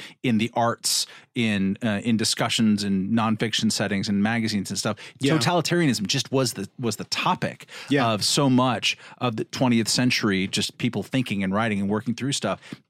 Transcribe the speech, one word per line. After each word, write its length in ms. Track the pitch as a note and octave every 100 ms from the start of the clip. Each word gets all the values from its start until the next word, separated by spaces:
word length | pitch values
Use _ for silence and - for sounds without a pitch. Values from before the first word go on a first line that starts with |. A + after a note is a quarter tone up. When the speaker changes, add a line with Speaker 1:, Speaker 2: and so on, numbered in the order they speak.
| - -
Speaker 1:
in 160 | C3 A2
the 100 | A#2 A#2+
arts, 500 | A#2 A2+ - - - - - B2+
in, 420 | A2+ G2+ F#2+ G2 A2+
uh, 160 | G2+
in 140 | A#2+ A2
discussions 640 | A2 - A#2+ - A2 G2+
and 280 | G2+ G2 F#2+ A2+
nonfiction 560 | A2 A2 A#2 - A2
settings 380 | - G2+ G2 F#2
and 140 | G2+
magazines 480 | G#2 A#2 A2 G#2 F#2
and 80 | F#2+
stuff. 180 | A#2+ G#2+ - -
Speaker 2:
Yeah. 180 | C3+ D3+
Speaker 1:
Totalitarianism 720 | D3 F3 - F3 D#3+ A2+ G2
just 240 | C#3 -
was 220 | C3+ B2+
the, 140 | - G2 -
was 160 | A#2 -
the 80 | -
topic 640 | - E3 F#3 E2+ - - - -
Speaker 2:
Yeah. 240 | C#3 A#2
Speaker 1:
of 120 | G#2+
so 260 | - - C#3+
much 480 | B2 B2+ G#2 - - - -
of 160 | B2 A2
the 80 |
twentieth 440 | - - B2+ A#2 G#2+
century, 600 | - B2+ - A2 F#2+ F#2+
just 320 | - - -
people 240 | B2 G#2
thinking 400 | F#2 C3 A#2+ G2+
and 100 | F#2+
writing 260 | G2 A2+ G2+
and 80 | G2
working 280 | G#2+ A2+ A2
through 160 | B2+
stuff. 280 | C3+ G#2 F#2 - -